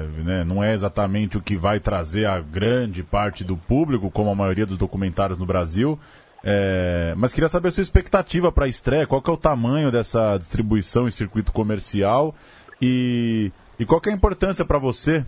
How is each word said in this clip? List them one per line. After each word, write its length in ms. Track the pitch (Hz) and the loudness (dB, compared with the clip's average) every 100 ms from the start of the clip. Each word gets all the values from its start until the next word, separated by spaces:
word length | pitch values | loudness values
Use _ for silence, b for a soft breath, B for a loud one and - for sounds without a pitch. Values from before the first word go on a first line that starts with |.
| 78 78 82 | -6 -6 -2
né, 180 | 92 | -2
não 180 | 85 98 | -2 0
é 120 | 104 | 0
exatamente 640 | 107 98 - 101 104 107 107 | 0 -2 -2 -2 0 -2 -4
o 40 | |
que 140 | - 98 | -2 0
vai 240 | 95 104 | 0 0
trazer 460 | - 98 80 98 107 | 0 -2 -2 0 0
a 140 | 92 | 0
grande 600 | 76 90 107 123 117 90 | -4 -2 0 2 0 -6
parte 420 | 85 101 104 - | -4 -2 -2 -4
do 120 | 95 90 | -6 -4
público, 560 | - 131 160 123 95 | 0 2 2 0 0
como 180 | - 104 | 0 0
a 60 | 101 | 2
maioria 300 | 98 92 107 | 0 0 -2
dos 120 | 92 | -2
documentários 600 | 95 92 95 85 98 90 | -2 -2 -2 0 -2 -2
no 80 | 92 | -2
Brasil, 520 | 92 85 87 139 151 b b b - | 0 0 0 0 -2 b b b -8
é, 720 | - 101 98 95 90 87 85 82 | 0 2 2 0 0 0 0 0
mas 160 | 123 | -2
queria 160 | - 160 | 0 0
saber 220 | 175 175 | 2 0
a 20 | |
sua 120 | 175 | 0
expectativa 680 | 185 185 180 196 165 170 175 | 2 2 4 0 0 0 2
pra 160 | - 139 | 2 0
estreia, 400 | 113 - 143 147 | -2 0 0 2
qual 140 | 135 | 0
que 80 | 151 | 0
é 40 | |
o 40 | 156 | 0
tamanho 520 | 156 131 117 147 147 | 0 2 0 0 2
dessa 480 | 120 107 120 110 101 | 0 0 2 2 0
distribuição 680 | 85 - 110 107 95 120 123 | -2 -4 0 0 0 0 0
em 40 | |
circuito 420 | - 107 110 101 | -2 -4 -2 -2
comercial 840 | - 107 107 - 104 98 123 156 151 B B B - | 0 -2 -2 -4 0 2 2 0 -4 B B B -2
e, 720 | 127 127 123 120 117 113 101 b b - | 0 0 0 0 0 0 -2 b b -6
e 60 | 113 | 0
qual 160 | 165 | 2
que 80 | 208 | 2
é 20 | |
a 40 | 208 | 2
importância 500 | 208 185 190 185 - | 2 2 -2 0 0
pra 120 | 147 | 0
você, 480 | 135 110 147 160 | 0 -2 0 0